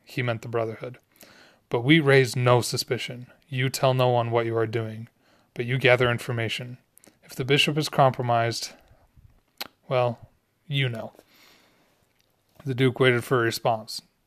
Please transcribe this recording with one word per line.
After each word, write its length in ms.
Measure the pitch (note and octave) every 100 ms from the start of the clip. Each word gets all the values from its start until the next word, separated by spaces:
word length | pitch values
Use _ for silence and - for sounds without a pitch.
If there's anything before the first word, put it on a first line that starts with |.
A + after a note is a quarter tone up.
He 180 | _ -
meant 200 | B2 A2
the 60 | B2
Brotherhood. 500 | A#2 A2+ A2 B2+ B2+ _ _ - - - _ -
But 100 | B2
we 180 | B2 E3
raise 380 | C#3 C3+ B2 B2+
no 240 | B2 B2
suspicion. 680 | - B2+ - A#2+ - B2 B2 _ -
You 200 | C3 B2+
tell 260 | - C3+
no 140 | B2+ B2+
one 220 | A#2+ A#2
what 160 | A#2 A#2
you 100 | A2+
are 100 | A2+
doing, 400 | A2+ A2 A2 A2+ _ _ _ _
but 120 | - A#2+
you 120 | C3
gather 300 | B2 B2 B2
information. 720 | A#2 - A#2+ A2+ - B2 B2+ _ _ _ _
If 100 | -
the 100 | -
bishop 320 | B2+ C#3 - D3+
is 120 | D3
compromised, 840 | - C3+ A#2+ B2 A#2 A#2 A#2 - - _ _ _ _ - _ _ - - _ -
well, 400 | B2+ B2 A#2 - _ _ _ -
you 200 | C#3 C3
know. 240 | A2+ - _ _ _ _ _ _ _ _ _ _ _ _ _ _ _
The 100 | C3+
Duke 260 | B2 C3 A#2
waited 240 | C3 A#2+
for 160 | - B2+
a 40 |
response. 580 | A2+ - C3+ A2+ A2 - _ _